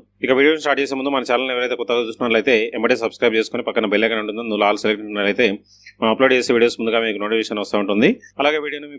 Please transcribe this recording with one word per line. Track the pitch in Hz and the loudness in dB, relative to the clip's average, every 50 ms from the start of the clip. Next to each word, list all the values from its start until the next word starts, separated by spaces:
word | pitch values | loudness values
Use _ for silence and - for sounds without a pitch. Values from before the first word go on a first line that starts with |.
| - _ _ - - | -4 _ _ -8 -2
ఇక | 123 131 127 | 0 2 4
వీడియోని | 139 151 160 156 147 | 4 2 2 0 0
స్టార్ట్ | 147 139 131 139 | -2 -2 0 -2
చేసే | 131 139 135 | -4 -4 -4
ముందు | 131 143 139 | -4 -2 -2
మన | 131 120 123 | -4 -2 0
ఛానల్ | 123 120 131 131 127 | 0 0 0 -2 -2
ఎవరైతే | 123 123 123 123 120 | -4 -2 -4 -4 -4
కొత్తగా | 117 - 120 120 120 110 | -4 -2 -2 -2 -2 -4
చూస్తున్నట్లయితే | 113 - 127 120 113 110 101 139 123 107 110 117 - | -6 -4 -2 0 2 2 2 4 2 2 2 0 -4
వెంబడే | 117 110 117 127 117 113 | -2 0 2 0 2 0
సబ్స్క్రైబ్ | 107 - - 127 117 110 113 | -6 -4 0 0 2 2 2
చేసుకొని | 107 - - 120 107 113 | 0 0 -4 -6 -6 -4
పక్కన | 92 - 110 101 104 | -2 -2 -2 0 0
బెల్ | 104 110 113 | 2 2 2
ఐకాన్ | 113 110 107 | 0 -2 -4
ఉంటుంది, | 104 104 113 120 | -6 -6 -8 -6
అందులో | 113 107 104 - 101 | -4 -2 2 2 2
all | 107 101 - | 2 0 0
select | 107 107 104 107 104 | -2 -2 -2 -4 -8
ఉన్నట్లయితే | 104 104 101 101 98 98 123 104 98 - _ _ - _ - - - - | -4 -2 0 0 2 2 2 0 0 -2 _ _ -20 _ -20 -20 -10 -2
మనం | 117 110 110 | 0 0 2
అప్‌లోడ్ | 107 131 131 127 127 | 4 4 4 4 2
చేసే | 117 - 123 | 2 2 2
వీడియోస్ | 117 117 120 - - | 4 4 2 2 0
ముందుగా | 113 113 110 117 113 | -4 -2 0 0 0
మీకు | 110 101 101 104 | -2 -4 -4 -4
నోటిఫికేషన్ | 107 113 113 107 - 113 104 101 | -2 -2 -2 -2 -2 -4 -6 -6
వస్తూ | - - 104 101 | -2 -2 -2 0
ఉంటుంది. | 95 101 104 123 185 254 - _ - _ - 143 | 0 2 4 4 2 2 0 _ -20 _ -2 0
అలాగే | 147 151 151 147 | 0 0 0 -6
వీడియోని | 147 143 147 147 147 | -8 -10 -12 -14 -16
మీ | 143 | -16